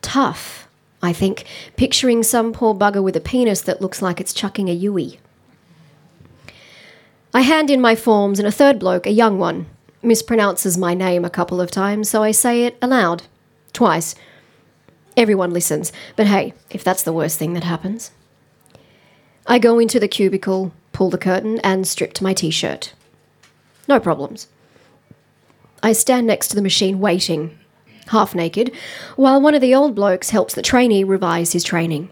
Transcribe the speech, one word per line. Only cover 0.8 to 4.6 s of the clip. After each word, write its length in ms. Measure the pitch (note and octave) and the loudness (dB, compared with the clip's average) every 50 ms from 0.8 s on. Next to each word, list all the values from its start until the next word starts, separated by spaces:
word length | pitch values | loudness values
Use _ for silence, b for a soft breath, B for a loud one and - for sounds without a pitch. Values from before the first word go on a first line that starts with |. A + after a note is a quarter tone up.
| _ _ _ _ | _ _ _ _
I 120 | - F3 E3+ | -4 -4 -2
think, 320 | - F#3+ F#3+ - - - B B B B B B | 0 -2 -2 -2 -4 -12 B B B B B B
picturing 460 | - C4 C4+ - - - B3+ A#3 A#3 A3+ | -2 0 0 0 0 2 2 2 2 0
some 280 | - - A#3+ A3+ A3+ | 0 0 0 0 -2
poor 240 | A3+ - B3 A3 G#3+ | -2 0 0 0 2
bugger 260 | F#3+ G#3 G#3 G3+ G3 | 2 0 0 2 2
with 140 | G3 F#3+ - | -2 0 -2
a 60 | E3 | -2
penis 400 | - - - B3+ B3 A3+ G3 - | -4 -2 0 2 2 2 0 0
that 200 | - - - - | -2 -6 -4 -4
looks 200 | G3 F#3+ - - | -6 -8 -6 -4
like 180 | G3+ F#3 F3 - | -4 -4 -4 -4
it's 140 | F#3+ - - | -8 -8 -6
chucking 360 | - - G3 - - | -6 -6 -6 -4 -4